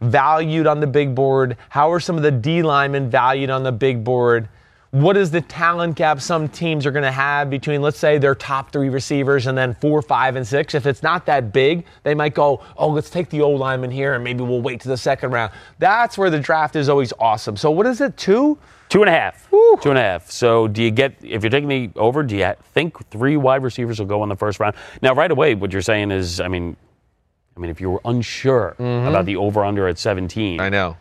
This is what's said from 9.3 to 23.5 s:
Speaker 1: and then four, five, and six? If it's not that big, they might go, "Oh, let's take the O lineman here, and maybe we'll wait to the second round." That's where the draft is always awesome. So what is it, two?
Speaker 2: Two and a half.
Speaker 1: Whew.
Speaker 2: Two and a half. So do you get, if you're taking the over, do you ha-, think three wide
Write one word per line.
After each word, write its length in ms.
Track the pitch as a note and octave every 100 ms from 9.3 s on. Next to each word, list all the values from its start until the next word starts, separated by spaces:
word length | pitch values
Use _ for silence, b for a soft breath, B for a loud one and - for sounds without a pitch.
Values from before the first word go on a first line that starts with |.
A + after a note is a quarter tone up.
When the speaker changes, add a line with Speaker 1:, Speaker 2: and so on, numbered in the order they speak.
| C#3+ B2+
Speaker 1:
and 100 | C3
then 160 | B2+ A2+
four, 260 | D3 D3+
five, 340 | C#3+ B2+ - B2+
and 100 | G#2+
six? 260 | C#3+ D#3+
If 120 | D3 C#3
it's 160 | B2+
not 220 | D#3+ F3 -
that 260 | C#3+ A2+
big, 320 | C3 C3+ E3+ b b
they 120 | C#3+ D3+
might 180 | D3
go, 280 | D#3+ D3 C3 B -
"Oh, 100 | D3+
let's 220 | D3+ -
take 200 | F3 F3
the 120 | D3+
O 80 | D3
lineman 400 | C#3 C3 C3 B2+
here, 220 | C3 C#3
and 100 | B2+
maybe 180 | A#2+ B2
we'll 180 | B2 B2
wait 180 | B2+ B2
to 60 | B2+
the 100 | B2+
second 340 | D3+ C3+ C3
round." 200 | A#2+ A2 B B -
That's 400 | E3+ A3 A#3 -
where 120 | F#3+
the 100 | D#3
draft 360 | C#3 D#3+ D3+ D#3
is 120 | C#3
always 220 | C#3+ B2 -
awesome. 380 | A2+ A2+ - G#2
So 120 | D3+
what 160 | D#3+ A#3
is 140 | A#3+
it, 140 | C4+ -
two? 400 | - G#3+ D4 D4+ b b -
Speaker 2:
Two 140 | G3
and 80 | G#3
a 40 |
half. 320 | E3 G2 - -
Speaker 1:
Whew. 260 | G4+ A4+ G#4
Speaker 2:
Two 80 | D3
and 100 | C3+
a 40 |
half. 280 | G#2+ F2 -
So 360 | - A#2+ A2+ A2
do 140 | G#2+
you 80 | A2+
get, 240 | A2 C3+ -
if 220 | - A2
you're 80 | G#2+
taking 180 | C#3 D3
the 200 | C3+ A#2 -
over, 280 | A2 C#3
do 120 | C#3 G2+
you 80 | F#2
ha-, 100 | G#2 _
think 240 | C3+ E3 - -
three 260 | G#2+ C3 D3+
wide 240 | C3